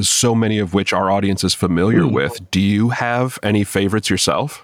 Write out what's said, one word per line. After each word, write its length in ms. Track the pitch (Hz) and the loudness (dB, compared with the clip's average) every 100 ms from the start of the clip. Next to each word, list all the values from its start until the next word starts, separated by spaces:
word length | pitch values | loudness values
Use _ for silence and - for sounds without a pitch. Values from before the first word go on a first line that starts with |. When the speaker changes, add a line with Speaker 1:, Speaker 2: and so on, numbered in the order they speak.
| 98 | -2
Speaker 1:
so 280 | - 123 113 | 0 2 2
many 240 | 110 107 | 2 0
of 160 | 95 95 | 0 0
which 180 | 95 | 0
our 160 | 92 95 | 0 2
audience 340 | 98 98 98 | 0 0 0
is 120 | 92 - | -2 0
familiar 480 | 92 85 95 117 | 0 2 2 2
Speaker 2:
Mm. 80 | 80 | 2
Speaker 1:
with, 400 | 65 71 - 92 | 0 -2 -4 -4
do 100 | 95 | 0
you 280 | 98 104 117 | 2 2 0
have 500 | 120 120 120 127 - | -2 -2 -2 -4 -4
any 220 | 107 104 | -2 0
favorites 440 | 101 98 98 107 - | 0 0 0 0 0
yourself? 560 | 92 - 76 143 - | 0 0 0 -2 -8